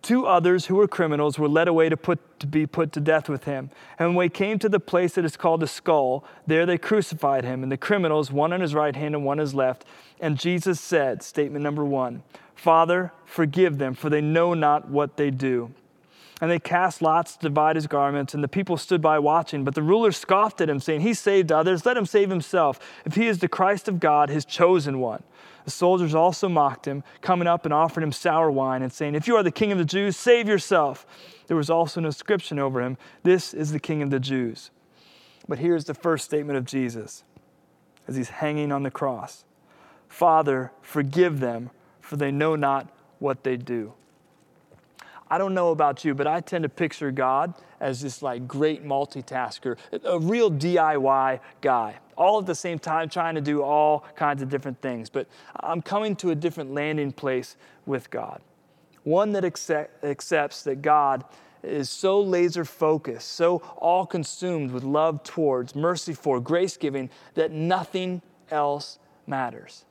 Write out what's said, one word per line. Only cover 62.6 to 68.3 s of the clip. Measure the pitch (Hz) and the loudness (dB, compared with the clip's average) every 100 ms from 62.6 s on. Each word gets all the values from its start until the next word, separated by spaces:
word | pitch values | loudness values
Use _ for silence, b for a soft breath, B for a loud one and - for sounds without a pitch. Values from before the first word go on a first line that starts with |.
| 160 | -8
focused, | - 156 156 151 117 - | -2 0 0 -2 -10 -12
so | - 170 175 B B | 0 0 0 B B
all | 165 175 180 | 2 2 0
consumed | 180 147 - 180 170 135 | -4 -6 -6 -4 -4 -4
with | 127 | -6
love | 135 147 160 151 | -2 0 0 -2
towards, | - - 151 127 127 | -8 -2 0 0 -4
mercy | 139 165 175 - | -2 -2 -2 -6
for, | 147 147 127 | -6 -2 -2
grace | 123 170 185 - | 0 0 0 -2
giving, | 151 135 127 B B | -4 -4 -8 B B
that | - 160 | -2 -2
nothing | 156 165 185 170 185 185 180 _ | -2 0 0 -2 -6 -6 -8 _